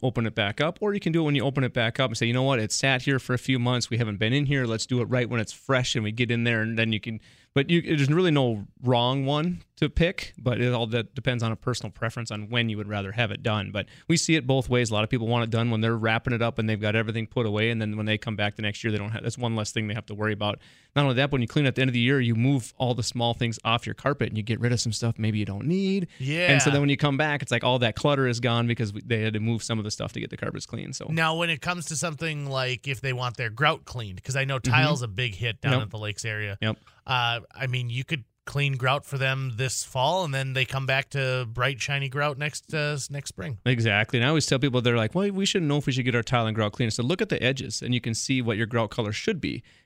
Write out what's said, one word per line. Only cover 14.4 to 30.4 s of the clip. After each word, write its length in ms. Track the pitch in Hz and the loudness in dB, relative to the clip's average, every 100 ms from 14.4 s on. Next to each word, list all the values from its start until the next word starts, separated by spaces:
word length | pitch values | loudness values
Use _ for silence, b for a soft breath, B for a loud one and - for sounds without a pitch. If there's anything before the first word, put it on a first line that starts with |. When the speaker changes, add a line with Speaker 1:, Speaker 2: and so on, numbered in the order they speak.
| 127 | 4
Speaker 1:
both 220 | 135 123 | 0 2
ways. 220 | 123 113 | 2 2
A 40 | |
lot 80 | 104 | 0
of 80 | 110 | 0
people 160 | 123 113 | 0 0
want 160 | 120 | 0
it 80 | 117 | 0
done 180 | 113 117 | 0 0
when 80 | 110 | 2
they're 160 | 113 113 | 0 0
wrapping 360 | 110 113 127 | 0 0 0
it 100 | 117 | 0
up 180 | 117 117 | 0 0
and 80 | 110 | -2
they've 120 | 104 | 0
got 140 | 107 | 0
everything 320 | 113 110 113 110 | 0 0 -4 -2
put 200 | 127 110 | -2 0
away, 240 | 104 113 | 2 2
and 100 | 113 | 0
then 140 | 107 107 | -2 -2
when 100 | 107 | 0
they 120 | 107 | 0
come 180 | 117 104 | -2 -2
back 180 | 104 | -2
the 80 | - | -2
next 220 | 104 - | -4 -2
year, 80 | 113 | -2
they 60 | 107 | -2
don't 120 | 104 | -2
have, 140 | 107 | -4
that's 120 | 113 123 | -6 -2
one 200 | 117 113 | -2 -2
less 160 | 104 | -2
thing 160 | 117 107 | -2 -4
they 60 | |
have 120 | 110 - | -6 -8
to 80 | |
worry 180 | 104 107 | -2 -2
about. 280 | 104 104 101 b b b | 0 -2 -2 b b b
Not 80 | 143 | 2
only 140 | 139 123 | 4 2
that, 100 | 139 | 2
but 20 | |
when 100 | 139 | 2
you 60 | 113 | 2
clean 180 | 151 135 | 2 2
at 80 | |
the 80 | 127 | 2
end 60 | 131 | 2
of 40 | |
the 40 | 120 | 4
year, 200 | 120 139 | 4 4
you 160 | 117 113 | 2 4
move 360 | 131 139 - - | 4 2 0 -2
all 160 | 123 | 0
the 80 | 120 | 0
small 320 | 110 120 117 | -2 0 0
things 240 | 117 117 110 | 0 -2 -2
off 200 | 113 117 | -2 -2
your 100 | 110 - | -2 -4
carpet 320 | 139 143 110 | -2 0 -2
and 80 | 107 | -2
you 80 | |
get 160 | 107 104 | -2 0
rid 100 | 120 | 2
of 80 | 117 | 2
some 120 | 117 | 0
stuff 260 | 107 117 - | 0 -2 0
maybe 200 | 110 107 | 0 0
you 60 | |
don't 220 | 101 101 131 | -2 -2 0
need. 400 | 185 190 196 175 B | 0 2 0 -2 B
And 420 | 131 160 180 151 | -4 0 4 4
so 60 | 147 | 4
Speaker 2:
Yeah. 20 | |
Speaker 1:
then 60 | 143 | 4
when 80 | 143 | 2
you 60 | 139 | 2
come 200 | 147 135 | 2 2
back, 260 | 151 143 | 0 -2
it's 80 | 131 | -2
like 120 | 117 | 0
all 160 | 117 127 | 2 2
that 160 | 117 - | 0 2
clutter 320 | 147 139 127 | 2 2 2
is 100 | 117 | 0
gone 300 | 123 117 120 | 0 2 0
because 240 | 117 107 | 0 -2
we, 80 | 104 | -6
they 180 | 113 110 | -2 0
had 120 | 110 | 0
to 60 | 107 | 0
move 220 | 110 113 | 0 -2
some 140 | - 110 | -2 -4
of 60 | |
the 60 | 107 | -4
stuff 220 | - 104 | -6 -6
to 80 | 113 | -6
get 100 | 104 | -10
the 60 | |
carpets 300 | - | -6